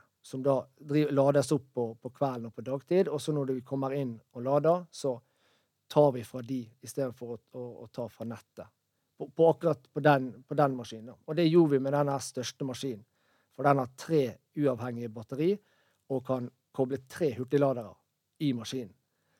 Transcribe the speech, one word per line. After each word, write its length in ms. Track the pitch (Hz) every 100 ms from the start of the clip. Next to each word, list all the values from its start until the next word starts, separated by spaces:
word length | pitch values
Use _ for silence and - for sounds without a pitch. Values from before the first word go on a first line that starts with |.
| _ _
som 200 | - 135
da 200 | 135 135 - _
dri-, 280 | 147 147 147
lades 400 | 139 135 143 127
opp 140 | 143 -
på, 240 | - 117 113
på 100 | 123
kvelden 340 | - 139 123 113
og 80 | -
på 80 |
dagtid, 440 | 113 135 - 175 175
og 100 | 147
så 140 | -
når 120 | 151 135
du 140 | 131
kommer 300 | 127 135 135
inn 220 | 139 131 113 _
og 100 | 123
lader, 420 | 127 143 151 175 175
så 300 | - 139 120 - _ _ _ _ _ -
tar 200 | 151 147
vi 100 | 123
fra 180 | 113 127
de 200 | 117 131 113 _
i 60 | 117
stedet 260 | - 131 120
for 200 | 120 113
å, 40 | _
å, 300 | 127 123 110
å 60 | 110
ta 160 | - 113
fra 180 | - 117
nettet. 400 | 113 - - 92 _ _ _ _ -
På, 80 | 147
på 220 | - 165
akkurat 320 | 156 170 151 _
på 60 | 151
den, 300 | 147 139 127 95 -
på 80 | 147
den 200 | 143 127
maskinen, 300 | 113 110 117
da. 80 | - -
Og 80 | 156
det 140 | 160
gjorde 220 | 175 160
vi 80 | 135
med 140 | 135
den 140 | 143 143
her 120 | 135
største 440 | - - 120 - 135
maskinen, 380 | 123 139 107 - _ _ _ _
for 100 | -
den 140 | 143 139
har 120 | 127 -
tre 400 | - 160 127 95 _ 160
uavhengige 560 | 143 120 123 120 120
batteri, 380 | 110 110 135 165 202 _ _ _ _ -
og 140 | 131 127
kan 240 | 127 123 - _
koble 240 | - 127 135 -
tre 260 | - 160
hurtigladere 600 | 117 127 147 139 123 104 - _ _ _ -
i 140 | 147
maskinen. 420 | 120 110 131 104 - _ _ _ _